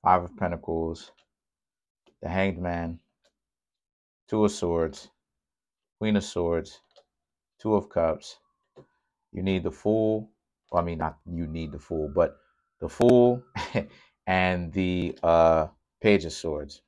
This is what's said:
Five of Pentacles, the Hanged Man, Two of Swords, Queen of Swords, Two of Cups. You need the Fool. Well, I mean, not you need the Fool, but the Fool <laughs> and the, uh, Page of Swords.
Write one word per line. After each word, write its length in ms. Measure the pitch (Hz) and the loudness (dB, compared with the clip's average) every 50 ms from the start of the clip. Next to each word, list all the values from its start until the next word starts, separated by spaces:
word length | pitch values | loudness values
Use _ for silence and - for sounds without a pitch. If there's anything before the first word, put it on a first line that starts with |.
| - | 4
Five 200 | 90 92 90 90 | 4 2 2 0
of 140 | 90 - | -6 -6
Pentacles, 720 | - 95 87 85 82 - - 82 82 82 82 82 - - - _ _ _ _ _ _ _ _ _ _ _ _ _ _ _ _ _ _ _ _ _ _ | -4 -4 -4 -4 -6 -6 -6 -4 -4 -4 -4 -6 -8 -14 -20 _ _ _ _ _ _ _ _ _ _ _ _ _ _ _ _ _ _ _ _ _ _
the 80 | - - | -10 -6
Hanged 300 | 87 95 95 98 90 85 | -2 0 0 0 -2 -4
Man, 400 | 90 87 85 85 85 82 82 - _ _ _ _ _ _ _ _ _ _ _ _ _ _ _ _ _ _ _ _ _ _ _ _ _ _ | -6 -4 -4 -4 -6 -8 -10 -12 _ _ _ _ _ _ _ _ _ _ _ _ _ _ _ _ _ _ _ _ _ _ _ _ _ _
Two 160 | - 107 107 | 0 2 2
of 60 | 101 | 2
Swords, 580 | - - 90 87 85 82 82 80 - - - - _ _ _ _ _ _ _ _ _ _ _ _ _ _ _ _ _ _ | 2 0 -2 0 0 0 -2 -2 -4 -12 -20 -20 _ _ _ _ _ _ _ _ _ _ _ _ _ _ _ _ _ _
Queen 160 | 107 110 104 | -2 0 0
of 60 | 101 95 | 0 0
Swords, 580 | - - 87 87 85 85 82 78 - - - _ _ _ - _ _ _ _ _ _ _ _ _ _ _ _ | -2 -4 -2 -2 0 0 -2 -4 -8 -18 -20 _ _ _ -20 _ _ _ _ _ _ _ _ _ _ _ _
Two 140 | - 110 107 | -2 0 0
of 140 | 101 104 - | 0 0 -2
Cups. 480 | - 87 82 80 78 - - - - _ _ _ _ _ _ _ _ - - _ _ _ _ _ _ _ _ _ - | -2 0 0 0 0 -4 -8 -18 -20 _ _ _ _ _ _ _ _ -20 -20 _ _ _ _ _ _ _ _ _ -10
You 100 | 95 92 | -4 -2
need 200 | 98 95 92 82 | 0 0 0 -2
the 80 | 85 | -4
Fool. 600 | 78 - - 104 107 110 110 110 110 107 107 - _ _ _ _ _ _ _ _ | -8 -4 -2 0 0 2 2 0 -2 -2 -6 -12 _ _ _ _ _ _ _ _
Well, 100 | 85 87 | -2 -2
I 40 | 85 | -2
mean, 140 | 87 85 78 | -2 -4 -4
not 200 | 82 78 78 _ _ | -6 -6 -6 _ _
you 220 | - 87 82 85 | -10 -8 -8 -8
need 240 | 76 80 82 82 76 | -6 -6 -8 -8 -10
the 80 | 71 87 | -12 -14
Fool, 320 | - - 82 80 78 73 69 | -12 -8 -6 -6 -6 -2 0
but 220 | 87 82 78 - _ _ _ _ _ _ _ _ _ | 0 0 0 0 _ _ _ _ _ _ _ _ _
the 80 | 82 82 | -12 -10
Fool 540 | - - 127 120 123 123 120 123 123 123 - _ _ - - - - | -2 4 6 6 8 8 6 6 4 0 -6 _ _ -12 -10 -4 -4
<laughs> 540 | 117 - - - - _ _ _ _ _ | -4 -4 -4 -16 -20 _ _ _ _ _
and 460 | 92 92 92 92 92 90 90 87 82 80 | 0 0 2 2 2 0 -2 -4 -4 -2
the, 440 | 95 92 90 90 90 85 87 - - - | -2 0 0 0 -2 -2 -4 -4 -2 2
uh, 440 | 82 82 82 82 82 82 80 78 - _ _ _ _ _ _ | 4 6 6 6 6 6 4 2 -2 _ _ _ _ _ _
Page 240 | - 107 104 98 - | 2 4 4 4 2
of 80 | 82 - | -4 -10
Swords. 480 | - - 82 76 73 71 71 - - _ | -8 -6 -6 -6 -6 -8 -12 -16 -20 _